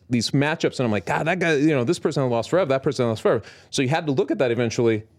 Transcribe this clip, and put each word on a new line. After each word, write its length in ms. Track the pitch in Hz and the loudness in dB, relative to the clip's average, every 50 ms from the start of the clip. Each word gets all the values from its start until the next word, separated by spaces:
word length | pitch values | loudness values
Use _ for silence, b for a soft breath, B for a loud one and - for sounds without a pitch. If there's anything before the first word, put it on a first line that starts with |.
| _ - | _ -2
these 220 | 123 120 107 - | -2 -2 0 0
matchups 480 | - 139 143 151 160 156 - 135 - - | 0 0 2 0 0 0 -2 -4 -2 -2
and 80 | 131 | -2
I'm 60 | 117 | 0
like, 140 | 104 101 - | 0 -2 -2
"God, 200 | - 151 160 151 | -2 -4 -2 0
that 140 | 156 180 180 | -2 -2 0
guy, 160 | 175 170 156 | 0 0 2
you 180 | 135 143 160 151 | 2 2 2 2
know, 100 | 135 120 | 2 2
this 140 | 117 175 - | 0 -2 0
person 300 | - 175 147 151 135 127 | -2 -2 0 0 0 0
lost 180 | 120 117 110 - | 0 -2 -2 0
forever, 200 | - 175 190 139 | 0 0 2 2
that 140 | 135 135 | 0 0
person 240 | - 160 127 - 123 | 0 -2 0 0 0
lost 160 | 117 110 - | 0 0 0
forever." 200 | - 208 156 113 B B B B B B | 2 2 2 2 B B B B B B
So 120 | - - | -2 -2
you 60 | 135 123 | 0 0
had 180 | 156 170 175 | 0 -2 0
to 60 | 147 | 0
look 180 | 135 151 208 - | 0 0 0 -2
at 80 | - 208 | 0 0
that 120 | 139 123 | 0 0
eventually, 540 | 120 113 120 113 - - 120 113 113 107 107 _ _ | 2 0 0 -2 0 2 2 2 2 0 -4 _ _